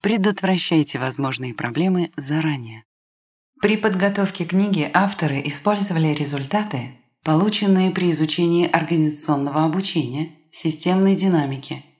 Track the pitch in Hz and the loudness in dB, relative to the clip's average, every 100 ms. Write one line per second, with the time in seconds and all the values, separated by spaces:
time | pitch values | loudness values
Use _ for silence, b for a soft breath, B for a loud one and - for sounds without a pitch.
0 | 202 220 202 202 185 185 - 165 147 131 | 2 2 2 2 0 0 2 2 2 -2
1 | 131 123 139 123 127 110 123 120 185 185 | -4 -2 -4 -4 -8 -6 -4 0 0 2
2 | 170 - 139 156 156 143 117 113 _ _ | -2 -6 -4 -2 0 -4 -8 -16 _ _
3 | _ _ _ _ _ _ 214 214 214 185 | _ _ _ _ _ _ 0 2 0 2
4 | 196 202 196 - 170 185 202 175 147 180 | 0 0 -2 -4 -2 0 0 0 0 0
5 | 196 - 156 139 147 139 208 208 202 165 | 0 0 -2 -2 -4 -4 -2 0 -2 0
6 | 156 147 139 143 135 208 208 131 123 - | 0 0 -4 -6 -2 -4 -2 -6 -8 -16
7 | _ _ - 156 208 208 202 190 185 180 | _ _ 0 2 2 2 4 4 4 2
8 | 180 156 156 - 170 170 175 165 160 170 | 0 2 0 0 2 2 2 0 0 2
9 | 151 151 - 143 143 143 160 175 190 - | 2 0 -2 -2 0 0 2 0 -2 -4
10 | 123 135 160 - _ - 165 - 180 185 | -4 -4 -8 -10 _ -6 -4 -2 0 4
11 | 196 185 190 170 139 135 - 135 - _ | 4 4 2 2 0 -6 -8 -12 -14 _